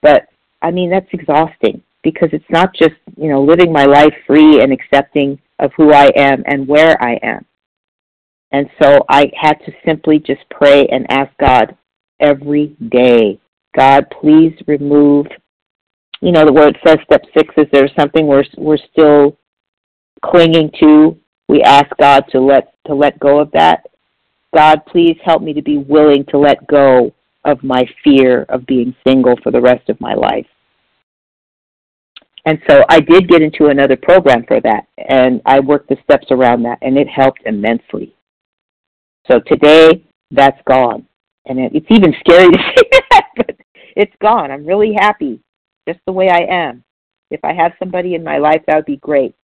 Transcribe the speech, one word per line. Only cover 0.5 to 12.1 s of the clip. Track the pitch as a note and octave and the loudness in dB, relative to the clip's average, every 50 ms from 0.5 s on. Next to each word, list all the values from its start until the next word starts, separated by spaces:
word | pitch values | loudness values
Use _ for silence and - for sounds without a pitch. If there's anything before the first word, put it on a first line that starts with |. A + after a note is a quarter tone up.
| _ _ | _ _
I | - E3 | -10 -8
mean, | F3 F3+ F3+ E3+ | -6 -6 -6 -4
that's | F3+ F#3+ F#3 _ | -4 -6 -6 _
exhausting | - E3 - - G3 D3+ D#3+ D#3+ _ _ - G#2+ - - _ _ _ _ _ | -14 -12 -8 -4 -2 -2 -2 -4 _ _ -6 -6 -6 -8 _ _ _ _ _
because | - D#3 - F3 D#3 | -8 -4 -4 -4 -4
it's | D3+ D#3 _ _ | -4 -10 _ _
not | - E3 F3+ F#3+ _ | -2 -2 -2 -2 _
just, | - E3+ D#3 - _ _ - - | -2 -2 -2 -2 _ _ -20 -16
you | - D#3 D#3+ | -10 -6 -4
know, | C#3+ C3+ | -2 -2
living | C#3 D3 E3 E3+ F3+ E3+ | 2 2 2 2 2 0
my | D#3+ D3 C#3 | 0 0 2
life | C#3 C#3+ D3 D3 D#3 - - _ | 2 4 4 4 2 0 -4 _
free | - C3+ D3+ D#3 D#3 D3+ C3 | -2 2 4 4 6 4 4
and | A#2 C#3 | 2 0
accepting | C3+ B2+ - _ - C#3 C#3 _ _ D3+ C#3+ C#3 C#3 C#3 _ _ _ - | -2 -6 -6 _ -4 -4 -4 _ _ -6 -4 -4 -6 -12 _ _ _ -8
of | D3 C3+ _ | -8 -8 _
who | - D#3 D3+ D3+ | 0 2 4 6
I | C#3+ C#3+ C#3 - | 6 4 4 2
am | - C#3+ C#3 C3+ C3 - | 2 0 0 -2 -2 -4
and | - C#3+ C#3 C3+ | -8 -8 -8 -4
where | C3 C#3+ D3+ D#3+ E3 D#3 - | -2 0 2 2 2 0 -2
I | A#2+ A#2+ A#2+ - - | -2 -6 -6 -8 -8
am. | A2 A2+ G#2 - _ _ _ _ _ _ _ _ _ _ _ _ _ _ _ _ _ _ _ _ _ | -10 -10 -12 -14 _ _ _ _ _ _ _ _ _ _ _ _ _ _ _ _ _ _ _ _ _
And | - C#3 C#3+ - _ _ | -6 -6 -6 -6 _ _
so | D#3 C#3 C#3+ C#3 - - | 2 2 4 2 2 0
I | C3+ C#3+ D3 - - | 0 0 0 -2 -4
had | - - D#3 D3+ _ _ | -6 -4 -4 -4 _ _
to | - D#3 _ _ | -20 -20 _ _
simply | E3 D#3+ D#3 _ D#3+ D#3 D3+ | -8 -8 -6 _ -2 -2 -2
just | D#3 - C#3 - _ _ | -2 -6 -12 -12 _ _
pray | - - D3 C#3+ C#3+ C#3+ C#3 | -6 -2 2 2 4 2 2
and | - - C3 - - | 0 -4 -8 -6 -6
ask | - C3+ C#3 - _ | -6 -6 -6 -8 _
God | _ C#3+ C3+ B2+ B2 G#2+ - - _ _ _ _ _ _ _ | _ -2 0 0 0 0 -2 -6 _ _ _ _ _ _ _